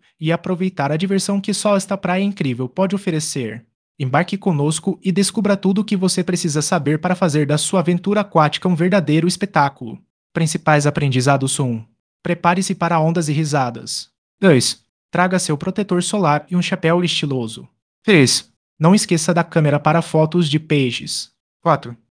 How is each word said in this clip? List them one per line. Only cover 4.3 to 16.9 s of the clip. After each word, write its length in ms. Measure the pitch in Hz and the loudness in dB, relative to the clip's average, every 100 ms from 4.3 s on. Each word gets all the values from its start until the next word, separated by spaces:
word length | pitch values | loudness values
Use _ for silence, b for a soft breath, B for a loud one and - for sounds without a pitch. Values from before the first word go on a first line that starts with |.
| 196 | -2
conosco 640 | 196 147 147 156 202 - | -2 0 0 -2 -4 -4
e 80 | 190 | -2
descubra 460 | 175 190 - 202 196 | 0 0 0 0 0
tudo 240 | 190 196 | 2 0
o 40 | |
que 120 | 214 196 | 0 0
você 260 | 185 190 | 0 0
precisa 400 | 180 175 170 147 | -2 -2 -2 -2
saber 380 | 143 175 139 151 | 0 0 0 0
para 160 | 180 180 | 0 0
fazer 320 | 180 147 139 | 2 2 2
da 100 | 151 | 0
sua 220 | - 190 | 0 0
aventura 400 | 160 175 196 208 | 0 0 0 -2
aquática 480 | 202 165 151 - 185 | 0 2 2 2 -2
um 80 | 160 | 0
verdadeiro 500 | 185 202 147 156 175 | 2 2 2 2 2
espetáculo. 720 | 180 202 160 143 - 117 - _ _ _ | -2 -2 0 0 -2 -14 -14 _ _ _
Principais 540 | 165 160 - - 151 143 | -4 -2 -2 2 2 2
aprendizados: 720 | 143 143 127 127 139 135 - | 0 0 0 2 2 0 -2
um. 240 | 131 113 113 _ _ _ | -4 -4 -10 _ _ _
Prepare-se 540 | 175 175 175 180 190 190 | -6 -2 0 0 -2 -4
para 240 | 170 165 | 0 0
ondas 280 | 160 170 151 | 2 0 -2
e 40 | |
risadas. 760 | 151 156 143 123 120 117 - - _ _ _ | -2 0 -2 -2 -6 -10 -12 -12 _ _ _
Dois. 460 | 190 131 - - _ _ _ | 4 4 2 -6 _ _ _
Traga 300 | 165 180 185 | -2 0 0
seu 180 | - 147 | -2 -4
protetor 460 | 190 185 202 180 | -4 -4 -2 -2
solar 420 | 180 208 165 147 - | -2 0 0 0 0
e 60 | 180 | -2
um 40 | |
chapéu 420 | 175 185 160 | -2 -2 0